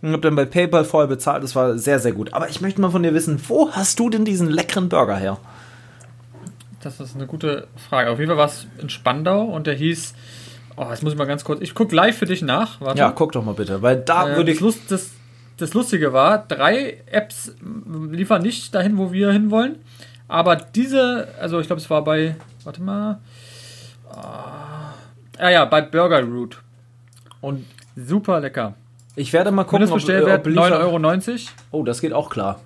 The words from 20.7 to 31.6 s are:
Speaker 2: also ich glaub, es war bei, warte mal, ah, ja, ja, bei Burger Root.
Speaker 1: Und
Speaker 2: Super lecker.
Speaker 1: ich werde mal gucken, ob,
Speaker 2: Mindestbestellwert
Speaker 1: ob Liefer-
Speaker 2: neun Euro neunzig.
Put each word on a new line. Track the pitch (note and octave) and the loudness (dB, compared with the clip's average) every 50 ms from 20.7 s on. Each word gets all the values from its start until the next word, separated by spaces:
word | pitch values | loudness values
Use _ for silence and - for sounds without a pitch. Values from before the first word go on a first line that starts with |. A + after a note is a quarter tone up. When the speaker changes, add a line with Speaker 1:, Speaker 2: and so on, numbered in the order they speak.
| - G#3 B3+ C4+ C4+ C4+ B3+ B3 B3 - - - - - | -2 -2 -2 0 2 2 2 2 0 -4 -6 -10 -12 -10
Speaker 2:
also | - F3 E3 E3+ | -8 -4 -4 -4
ich | D#3+ D#3+ | -2 -2
glaub, | F3+ D#3+ | -4 -6
es | D#3 - | -4 -2
war | D#3+ D3+ D3 | -2 0 2
bei, | D#3 D#3 D#3 D#3 D#3+ D#3+ D#3 - - - - - | 2 0 0 0 -2 -4 -8 -12 -20 -20 -18 -18
warte | - - - | -16 -12 -10
mal, | F3+ F#3+ G3 G3+ G#3 G#3+ G#3 G#3 - - - - - - - - - - - - - - - - - - | -8 -6 -6 -4 -4 -4 -6 -8 -10 -20 -20 -20 -20 -20 -20 -20 -20 -20 -20 -20 -20 -20 -20 -20 -20 -20
ah, | - - - - - - C3+ C#3 D3 D3 D3 D3 D3+ D3+ D3+ D3 - - - - - - - - - - | -20 -18 -16 -16 -16 -16 -16 -16 -16 -16 -16 -14 -14 -14 -14 -14 -16 -18 -20 -20 -20 -20 -20 -20 -10 0
ja, | E3+ F3+ | 2 6
ja, | F3+ E3+ D3 | 6 6 6
bei | A#2 - D3+ | 6 4 2
Burger | D3+ D3+ - D#3+ F3 F3+ E3 C#3+ B2+ | 2 2 2 2 4 6 4 4 2
Root. | A#2 A#2+ B2 A#2+ - - - - _ _ _ _ _ _ _ _ _ _ - _ - - _ | 2 -4 -6 -8 -8 -10 -18 -20 _ _ _ _ _ _ _ _ _ _ -20 _ -20 -20 _
Speaker 1:
Und | - C#3 C#3 C3+ B2 - - - - _ _ | -8 -8 -8 -8 -10 -14 -20 -20 -20 _ _
Speaker 2:
Super | - B2 B2 E3 G#3 G3+ - F#3 D#3+ | -16 -6 -2 -2 -2 0 0 -2 0
lecker. | C#3+ C3+ - C#3 A#2 G#2 G2+ - _ _ _ _ _ _ - | -2 -4 -4 -4 -6 -6 -8 -12 _ _ _ _ _ _ -8
Speaker 1:
ich | - C#3+ B2 | -8 -6 2
werde | - E3 F#3 G3+ | 2 2 4 4
mal | G3 G3 F#3 | 2 0 0
gucken, | - - F#3+ G#3 | 2 4 4 4
ob, | G3+ | 4
Speaker 2:
Mindestbestellwert | E3 G#3 - D3+ F#3 F#3 D3+ - G3 F#3+ | 2 0 2 2 2 4 6 6 4 4
Speaker 1:
ob | D3+ D#3 | 2 2
Liefer- | D#3+ D#3+ E3+ F3+ | 4 4 6 6
Speaker 2:
neun | F3 | 4
Euro | D#3 E3+ F3+ E3+ E3+ | 4 2 2 0 2
neunzig. | D#3 D#3 F3 F#3+ F#3+ - A#3+ A#3 - - - - | 2 2 2 2 -2 -4 -8 -8 -10 -12 -18 -20